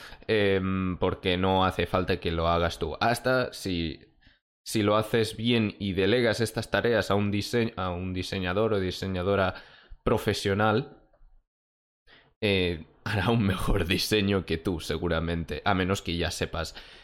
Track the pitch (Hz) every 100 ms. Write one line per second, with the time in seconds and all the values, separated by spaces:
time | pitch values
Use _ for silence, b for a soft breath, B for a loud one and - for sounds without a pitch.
0 | B B - 107 101 98 95 95 92 87
1 | 95 - 92 90 95 95 92 - 87 92
2 | 87 92 90 82 82 85 85 - 80 73
3 | 117 120 127 127 123 - 95 85 82 -
4 | - _ b b _ _ - 113 101 107
5 | 110 117 107 - 113 120 107 - 98 92
6 | 95 123 117 104 113 - - 101 113 113
7 | - 101 104 104 - 120 113 - 92 87
8 | 92 92 90 98 90 95 113 104 92 -
9 | 95 90 90 98 92 - B B B B
10 | - 113 - 101 101 98 110 107 147 -
11 | _ _ - _ _ _ _ _ _ _
12 | _ b b - 104 95 90 85 - _
13 | - 101 90 117 101 98 - 101 85 90
14 | - 107 98 98 80 82 - 82 - 80
15 | 87 80 82 85 80 73 - 90 90 98
16 | - 85 80 - 87 85 80 - B B